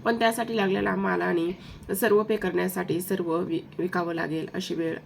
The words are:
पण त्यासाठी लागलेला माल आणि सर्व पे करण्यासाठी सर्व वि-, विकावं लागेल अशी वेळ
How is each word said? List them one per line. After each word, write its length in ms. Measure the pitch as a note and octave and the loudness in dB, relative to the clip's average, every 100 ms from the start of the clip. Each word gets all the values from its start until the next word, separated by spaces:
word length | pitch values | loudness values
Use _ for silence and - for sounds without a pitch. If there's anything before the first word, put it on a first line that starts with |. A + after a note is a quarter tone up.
पण 140 | A3+ A#3 | 0 4
त्यासाठी 380 | A3+ A#3 A#3 A3+ | 2 2 -2 2
लागलेला 400 | G3 G3 G3+ F#3+ | 2 2 2 0
माल 260 | F#3+ F3+ | 2 2
आणि 300 | F3+ F3 E3+ F#3 - - - G3 | 2 2 0 -4 -12 -16 -6 0
सर्व 220 | A3 G#3 | 4 4
पे 140 | G#3+ G#3+ | 4 0
करण्यासाठी 640 | F#3 F3 F#3 F#3 F3+ E3+ | 0 0 0 -2 -2 -2
सर्व 380 | F#3 F#3 E3+ E3 | -2 -2 0 -2
वि-, 400 | F#3 E3 - - | -2 -4 -6 -6
विकावं 360 | F3+ F#3 E3+ | -2 -2 -2
लागेल 340 | E3 E3 D#3+ - | -4 -4 -4 -4
अशी 200 | F3+ F#3 | -8 -6
वेळ 240 | E3 E3 D#3+ | -4 -4 -6